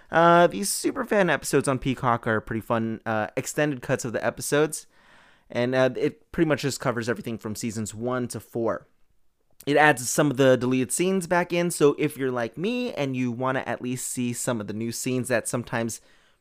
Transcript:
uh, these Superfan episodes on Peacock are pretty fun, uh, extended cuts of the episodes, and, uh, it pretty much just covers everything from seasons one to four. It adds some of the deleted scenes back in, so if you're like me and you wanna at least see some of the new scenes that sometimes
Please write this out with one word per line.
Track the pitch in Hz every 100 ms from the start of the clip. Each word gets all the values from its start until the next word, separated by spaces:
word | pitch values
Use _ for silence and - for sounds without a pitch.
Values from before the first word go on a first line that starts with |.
| -
uh, | 160 170 170 175
these | 180 196
Superfan | - - 269 240 214 180
episodes | 139 - 147 139
on | 127
Peacock | 139 123 131 117 123
are | 110
pretty | - 113
fun, | - 117 113 110 113
uh, | 110 107 -
extended | - - 151 131
cuts | - 127 123
of |
the | 107
episodes, | 113 - - 147 156 - - _ _ - _ _ _
and, | 120 123
uh, | 131 131 120
it | 143 - _
pretty | - 160
much | 143
just | 143 -
covers | 139 117 113
everything | 117 - 110
from | 113 107
seasons | 120 104 104 107
one | 120 127 123
to | 113
four. | - 117 113 87 - _ _ _ _ _ _ _ -
It | 147
adds | 151 131 123
some | - 151
of | 135
the | 135 127
deleted | 123 131 123
scenes | - 180 190 165
back | 175 175
in, | 175 175
so | - 147 143
if | 147 131
you're | 131
like | 123 117 -
me | 190 247 247
and | - 139 127
you | 127
wanna | 120 127 131 -
at | 117
least | 123 123 -
see | - 120
some | 120 - 117
of | 104
the |
new | 107 113
scenes | 113 131 127 123
that | 117 -
sometimes | 123 117 123 117 - _ _ _ _